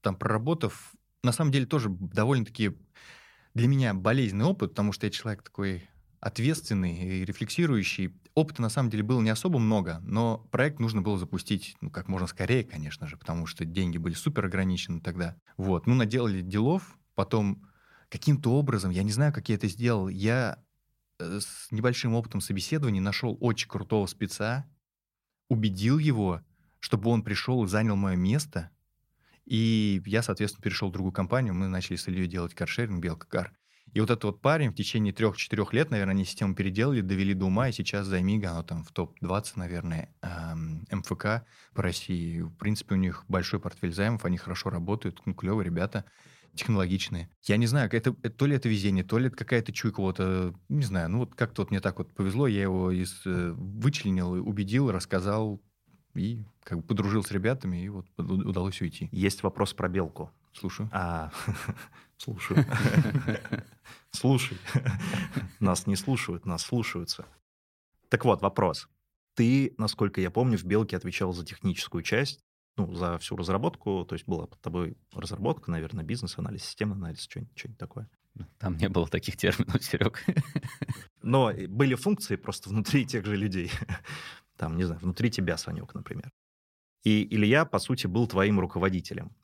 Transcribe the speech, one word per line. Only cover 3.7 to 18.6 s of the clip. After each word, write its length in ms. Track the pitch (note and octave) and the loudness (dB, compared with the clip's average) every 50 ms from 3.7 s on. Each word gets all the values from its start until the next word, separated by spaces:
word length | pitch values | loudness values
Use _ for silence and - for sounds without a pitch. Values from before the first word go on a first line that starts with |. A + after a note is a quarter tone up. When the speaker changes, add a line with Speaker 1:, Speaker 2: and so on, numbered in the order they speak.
| C#3 C3+ C3 A2+ G2 | 6 4 4 2 2
Speaker 1:
болезненный 520 | F#2 F#2 A2 B2 C3+ B2+ G#2 F#2+ G2+ A2+ | 2 2 4 4 4 4 2 2 2 2
опыт, 260 | F3 G3 F#3+ G#2+ F#2 | 2 2 2 -2 -2
потому 220 | - - G2+ G#2 G2 | 0 0 0 0 0
что 140 | - - | 0 -2
я 40 | G#2 | -2
человек 320 | - - - A2+ G#2 - - | -2 -2 -6 -6 -6 -6 -10
такой 460 | - _ - G2 G2 F#2 F2+ - - _ - _ _ _ _ | -14 _ -4 -2 -2 -2 -4 -8 -14 _ -20 _ _ _ _
ответственный 1000 | - - - - A2+ C#3 D#3+ - - - A2 G2 F#2 F2 E2 E2+ F2+ F#2 F#2+ F#2 | -6 -6 -2 2 2 2 0 0 -2 -2 0 2 2 0 0 -2 -4 -4 -2 -2
и 40 | F#2 | -2
рефлексирующий. 880 | F#2 G2 - A#2 A2 - - F3 D#3+ C3+ G#2+ F#2 - - - F#2+ F2+ - - _ - _ | -4 -4 -6 -6 -4 0 0 2 4 4 2 2 0 -2 -2 -4 -4 -6 -10 _ 0 _
Опыта, 260 | D3+ D#3 D#3 - - | 2 2 2 0 -2
на 80 | A#2+ A2 | -2 0
самом 200 | - D3 C3 A#2 | 2 2 0 2
деле, 120 | G#2+ G#2+ G#2 | 2 0 2
было 180 | G#2+ B2+ B2 | 2 4 4
не 80 | A2 A2 | 4 4
особо 300 | A2 A2 - F#3+ E3+ C3 | 2 2 2 2 4 4
много, 400 | A2+ A2 A2 G#2 F2+ E2+ E2 E2 F#2 | 4 4 4 4 2 0 -4 -6 -4
но 360 | - F#2+ A2 A#2 A#2 A2+ G#2+ - - | -2 0 2 2 2 0 -2 -4 -4
проект 280 | - A#2 C3 D3+ D3+ D3 | 0 2 2 2 2 0
нужно 220 | A2+ A2+ A2 G#2 | -2 0 0 0
было 160 | F2+ G#2+ G#2 | 0 2 0
запустить, 600 | F#2 F2 - - F2+ - - A2 F#2+ - - - _ | 0 0 -2 -4 -6 -2 0 -2 -2 -2 -8 -12 _
ну, 80 | - G2 | -10 -8
как 160 | - F#2 - - | -8 -8 -4 -4
можно 180 | F#2+ F#2 F#2 | -2 -2 -2
скорее, 360 | F2+ - - F#2+ F2+ B2 C3 - | -4 -2 -4 0 2 2 2 2
конечно 420 | - - D#2+ D2+ D2 - - D#2 | -2 -8 -8 -8 -8 -8 -8 -10
же, 100 | D2+ D2 | -10 -10
потому 280 | - - - E2 E2+ E2 | -10 -8 -4 -4 -4 -4
что 180 | D#2+ - - E2+ | -6 -6 -6 -6
деньги 320 | E2 E2+ F#2+ F#2 F2 E2 | -4 0 0 0 0 0
были 160 | E2+ E2 F2+ D#2+ | -2 -2 -4 -4
супер 300 | - - D#3 D3 G#2+ F#2+ | -2 -4 -2 0 0 -2
ограничены 560 | F2+ F2+ F#2+ F#2+ F#2 F2+ E2+ - - F2 E2 | 0 0 0 0 0 0 -2 -2 -6 -6 -6
тогда. 360 | - F#2 E2+ F2+ F2 E2+ - - _ _ - | -6 -6 -4 -4 -4 -4 -6 -10 _ _ -8
Вот. 300 | - F#2+ F#2+ F#2 E2 - | -4 0 0 0 2 4
Ну, 80 | A#2 B2 | 4 4
наделали 460 | C3 A#2 G2+ A2+ B2+ A#2+ A2 G2 F#2+ | 4 4 2 2 0 0 0 0 -2
делов, 560 | F2 F#2 G2 G#2 A2+ C3+ E3+ F#3+ - - - _ _ _ _ | -4 -2 0 2 2 2 2 0 -2 -8 -20 _ _ _ _
потом 500 | - G2 - - A2 G#2 G2+ G2 - - - _ _ _ _ - - _ _ | -2 0 2 2 2 2 2 0 -2 -8 -20 _ _ _ _ -20 -20 _ _
каким-то 420 | - - - D3 D3 C3 D3+ A#2+ B2 | -12 0 4 4 4 4 4 4 4
образом, 380 | C#3+ | 4